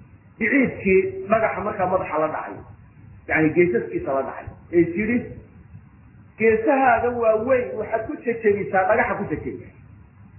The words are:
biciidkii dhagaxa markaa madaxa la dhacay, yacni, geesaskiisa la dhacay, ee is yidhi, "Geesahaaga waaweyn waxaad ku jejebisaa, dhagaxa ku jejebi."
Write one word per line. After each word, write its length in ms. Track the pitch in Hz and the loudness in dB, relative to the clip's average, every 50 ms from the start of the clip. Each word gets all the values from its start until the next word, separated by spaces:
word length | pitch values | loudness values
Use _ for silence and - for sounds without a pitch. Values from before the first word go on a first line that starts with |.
| - - - - - - - - | -20 -20 -20 -20 -20 -16 -8 -4
biciidkii 880 | 226 - 311 277 247 - - - - 190 190 190 190 - - - - | -2 0 2 2 2 0 -2 -2 2 4 4 4 4 2 -4 -6 -2
dhagaxa 340 | 202 220 226 220 - - 180 | 0 0 2 2 0 -2 -2
markaa 260 | 196 208 - 196 180 | -6 -4 -4 -2 -2
madaxa 300 | 180 190 185 - - 147 156 | 0 0 -2 -2 -2 -4 -2
la 80 | 156 | -2
dhacay, 280 | 151 - - - 98 98 - - - - - - - - - - - - - - | -2 -4 -6 -10 -10 -12 -14 -16 -20 -20 -20 -20 -20 -20 -20 -20 -20 -20 -16 -8
yacni, 240 | - 147 156 160 156 | -4 0 2 2 2
geesaskiisa 640 | - 170 175 175 233 - - - 180 165 - 143 135 | 4 4 4 4 2 -2 -2 -4 -6 -6 -4 -2 -2
la 80 | 135 | -2
dhacay, 260 | 131 - - - - - - - - - | -4 -4 -8 -12 -14 -16 -18 -20 -8 0
ee 100 | 170 175 | 2 2
is 140 | 165 165 - | 2 2 2
yidhi, 220 | 202 214 214 247 240 - - - - - - - - - - - - - - - - - - - - - - - | -4 -2 0 -2 -2 -4 -6 -14 -16 -18 -20 -20 -20 -20 -20 -20 -20 -20 -20 -20 -20 -20 -20 -20 -20 -20 -14 -4
"Geesahaaga 720 | - 220 226 220 220 - 311 277 262 269 240 226 226 240 247 | 0 2 4 4 4 2 2 2 4 4 4 4 4 2 0
waaweyn 640 | 240 240 226 220 220 226 226 254 262 247 - - - | 0 0 2 2 2 2 2 2 2 2 0 -2 -6
waxaad 240 | 214 208 - 226 226 - | -8 -6 -4 -4 -6 -4
ku 80 | - 294 | -6 -10
jejebisaa, 720 | - - 240 226 - - 202 202 202 180 - - 190 190 | -6 -4 -4 -2 0 2 2 2 2 0 0 0 2 2
dhagaxa 260 | 190 220 240 - - 196 | 2 2 2 2 -2 -2
ku 80 | - 208 | -4 -6
jejebi." 440 | - 151 - - 127 95 - - - - - - - - - - - _ - - - - | -6 -6 -6 -8 -8 -10 -12 -14 -18 -20 -20 -20 -20 -20 -20 -20 -20 _ -20 -20 -20 -20